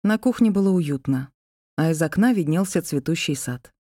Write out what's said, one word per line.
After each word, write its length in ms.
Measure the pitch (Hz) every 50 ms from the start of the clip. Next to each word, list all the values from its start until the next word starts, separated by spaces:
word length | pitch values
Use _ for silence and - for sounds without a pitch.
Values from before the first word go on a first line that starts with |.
На 160 | - 202 214 220
кухне 320 | - 254 240 - 233 220
было 200 | 190 196 196 196
уютно, 600 | 190 180 165 143 143 135 _ - 135 131 139 - _ _ _ _ _ _ _ _ _
а 140 | - 156 165
из 120 | 165 151
окна 300 | 165 151 - 185 220 254
виднелся 500 | 247 196 160 143 156 175 196 185 - 180
цветущий 540 | 160 - 156 139 135 - 165 160 - - 147
сад. 360 | - - - 123 123 _ - _ _